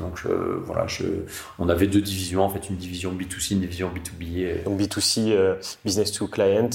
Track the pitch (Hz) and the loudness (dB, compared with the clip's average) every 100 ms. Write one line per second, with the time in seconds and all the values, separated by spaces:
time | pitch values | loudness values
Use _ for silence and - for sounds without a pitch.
0 | 87 85 90 90 87 95 - 85 - - | -8 -6 -2 0 0 -2 -2 -2 -2 -2
1 | 90 90 - - - - 87 85 98 101 | -2 -4 -6 -10 -12 -2 2 4 4 4
2 | 104 95 90 92 98 98 - 90 90 90 | 2 -2 -2 2 2 0 -6 -6 -6 -6
3 | 92 92 92 - - 98 87 87 92 92 | -4 -4 -6 -6 -2 0 0 -2 -4 -4
4 | - 82 85 87 90 85 - 98 98 104 | -8 -10 -6 -2 -2 -2 -2 0 0 0
5 | - - 110 104 95 92 - - 107 95 | 0 2 4 6 4 2 -4 -6 -2 2
6 | 101 - 101 - 98 101 117 | 0 0 -2 2 4 6 4